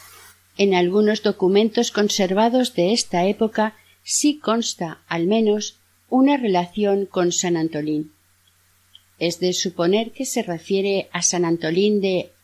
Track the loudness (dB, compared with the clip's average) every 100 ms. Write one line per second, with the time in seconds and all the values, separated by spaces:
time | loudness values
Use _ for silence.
0 | -20 -20 -20 -20 _ 0 2 2 2 2
1 | 2 0 -2 0 2 4 2 0 -2 0
2 | 0 0 0 2 2 2 0 0 0 0
3 | -2 0 0 0 -2 0 -4 -4 _ _
4 | -6 -2 0 0 -2 -2 -2 -6 -10 -10
5 | -6 -2 0 2 2 0 -4 -14 _ _
6 | -2 2 4 2 0 0 -2 -2 0 0
7 | -2 0 0 0 -2 -2 -2 -4 -4 -4
8 | -6 _ _ _ _ _ _ _ _ -20
9 | _ -6 -6 -2 -2 -2 -4 -2 0 0
10 | 0 -8 -6 -4 -4 -6 -4 -2 0 -2
11 | -4 -4 -2 0 0 0 0 2 2 2
12 | 0 -2 -4 _